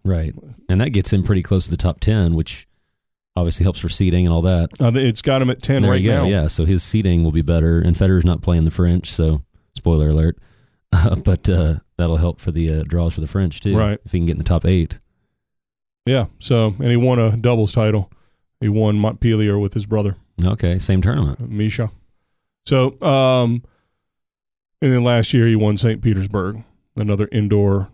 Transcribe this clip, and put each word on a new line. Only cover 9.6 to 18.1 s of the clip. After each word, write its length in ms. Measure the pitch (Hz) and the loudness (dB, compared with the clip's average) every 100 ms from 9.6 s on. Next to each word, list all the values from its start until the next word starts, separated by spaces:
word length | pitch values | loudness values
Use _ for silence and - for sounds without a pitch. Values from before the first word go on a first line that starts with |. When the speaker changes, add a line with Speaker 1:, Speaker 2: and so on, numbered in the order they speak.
| _ | _
Speaker 1:
spoiler 340 | - - 80 76 | -6 0 2 2
alert. 280 | 76 80 - | 2 0 -2
<laughs> 40 | - _ _ _ _ | -10 _ _ _ _
Uh, 240 | 87 95 78 | 0 2 0
but, 340 | - 90 - | 0 0 0
uh, 240 | 87 78 78 - - | 0 0 -2 -6 -4
that'll 180 | 85 82 | -2 0
help 220 | 87 - | -2 -4
for 100 | - | -6
the, 300 | 80 80 78 | -4 -2 -4
uh, 20 | |
draws 300 | 76 87 85 | -2 -2 -2
for 60 | 82 | -4
the 60 | 78 | -6
French, 340 | 95 92 - | -2 -4 -4
too. 160 | 101 101 | -2 0
Speaker 2:
Right. 220 | 107 104 | 0 -4
Speaker 1:
If 80 | - | -6
he 60 | 90 | -4
can 80 | 85 | -2
get 60 | |
in 60 | 78 | -2
the 60 | |
top 200 | - 85 | 0 0
eight. 340 | 87 92 80 - _ _ _ _ _ _ _ _ _ _ | 2 0 0 -6 _ _ _ _ _ _ _ _ _ _
Speaker 2:
Yeah, 220 | - 131 104 - | -2 -2 -2 -6
so, 360 | - 120 110 101 | -2 0 0 -2
and 100 | 131 | 0
he 60 | 120 | 2
won 220 | 127 123 | 2 2
a 180 | 110 110 | 2 0
doubles 360 | 117 117 104 | 0 2 0
title. 380 | - 110 107 98 | 0 0 0 -4